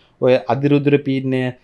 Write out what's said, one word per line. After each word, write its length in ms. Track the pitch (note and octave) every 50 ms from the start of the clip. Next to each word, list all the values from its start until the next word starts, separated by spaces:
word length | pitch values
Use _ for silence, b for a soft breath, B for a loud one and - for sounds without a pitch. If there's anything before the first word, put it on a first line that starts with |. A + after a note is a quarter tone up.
| b b b b -
ඔය 80 | B2+ B2+ C3 - -
අධිරුධිර 440 | A#2 C3+ C#3 C#3+ C#3+ C#3+ C#3 C#3+ C#3+ C#3
පීඩනය, 420 | C#3 C#3 C3+ C3+ C3+ C3 C3 C3 B2+ B2+ B2 -